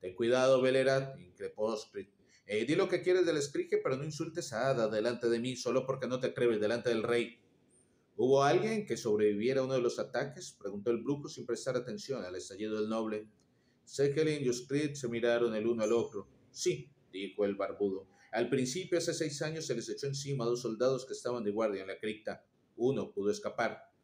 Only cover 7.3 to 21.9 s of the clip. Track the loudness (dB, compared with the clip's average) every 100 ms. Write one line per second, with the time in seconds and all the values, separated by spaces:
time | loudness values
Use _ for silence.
7.3 | -6 _ _ _ _ _ _ _ 0 6
8.3 | 6 8 6 4 -2 -2 -2 0 4 4
9.3 | 4 2 2 2 2 2 0 -4 -4 -4
10.3 | -8 -14 -10 -8 -4 0 0 0 -4 -4
11.3 | -12 -6 -4 -2 -4 -4 -8 -6 -6 -6
12.3 | -8 -10 -8 -4 -2 0 0 -2 -4 -8
13.3 | _ _ _ _ _ -16 0 2 4 2
14.3 | 2 0 -2 -2 -2 -2 -4 -4 0 2
15.3 | 4 2 2 0 0 2 2 0 -6 -12
16.3 | -18 _ -4 -2 -2 -6 _ _ -8 -8
17.3 | 0 0 0 -4 0 -2 -2 -8 _ -8
18.3 | -2 0 0 0 -4 -2 0 0 -2 -2
19.3 | -2 -6 -4 -4 -4 -4 -6 -6 -6 -4
20.3 | -2 0 0 -2 0 2 0 -4 -8 -4
21.3 | -2 -2 0 0 0 -6